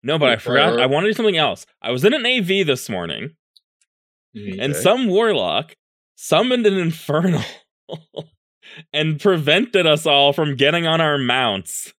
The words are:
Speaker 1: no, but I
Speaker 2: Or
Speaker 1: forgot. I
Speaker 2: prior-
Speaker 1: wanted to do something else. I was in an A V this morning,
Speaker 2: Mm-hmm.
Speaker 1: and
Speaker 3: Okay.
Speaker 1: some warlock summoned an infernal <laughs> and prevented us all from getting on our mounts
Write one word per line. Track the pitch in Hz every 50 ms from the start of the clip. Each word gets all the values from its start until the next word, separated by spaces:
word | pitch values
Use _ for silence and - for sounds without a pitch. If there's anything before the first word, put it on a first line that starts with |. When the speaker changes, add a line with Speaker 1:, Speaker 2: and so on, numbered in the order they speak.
| -
Speaker 1:
no, | 123 151 160
but | 147 131
I | 120
Speaker 2:
Or | 110
Speaker 1:
forgot. | - - 123 135 147 160 117
I |
Speaker 2:
prior- | 117 127 131
Speaker 1:
wanted | 139 151 180 214
to | 214
do |
something | - 233 214 190
else. | 160 151 127 95 - - _ _ _ -
I | 110
was | 123 127 135
in | 208 269
an | 311 233
A | 240 254 254
V | 196 170 190 196 190
this | 151 131 127 - -
morning, | 110 90 87 85 71 55 - 147 _ _ _ _ _ _ _ _ _ _ _ _ _ _ _ _ _ _ _ _ _
Speaker 2:
Mm-hmm. | 107 104 101 95 98
Speaker 1:
and | 117 139 143
Speaker 3:
Okay. | - -
Speaker 1:
some | 175 220 254 262 220
warlock | 180 202 233 226 202 135 95 87 76 98 151 - - _ _ _ _ _ _ _ _
summoned | _ - - 156 160 220 254 254 240 226
an | 208 196 190
infernal | 175 165 160 - - - 147 156 170 185 170 135 110 - - - _ _ _ _ _ _
<laughs> | - 156 _ _ _ - 156 _ _ _ _ _ _ _ _ - - - 160 _ -
and | 147 156 156 156 143
prevented | - 208 185 165 147 143 156 185 240 - - 196 175
us | 160 151 151 -
all | 160 143 139 139 143 139
from | - 160 147 139
getting | 120 135 143 160 170 170
on | 165 160 160
our | 165 151 147 143
mounts | 131 120 123 131 131 117 101 95 92 - - - - - -